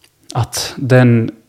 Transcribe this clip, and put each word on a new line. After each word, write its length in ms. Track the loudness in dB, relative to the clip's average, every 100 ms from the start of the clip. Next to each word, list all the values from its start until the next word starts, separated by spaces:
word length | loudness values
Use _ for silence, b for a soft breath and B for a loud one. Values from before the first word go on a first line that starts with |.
| b _ -10
att 400 | -8 -6 -6 -10 -8
den 580 | 2 4 4 2 0 -8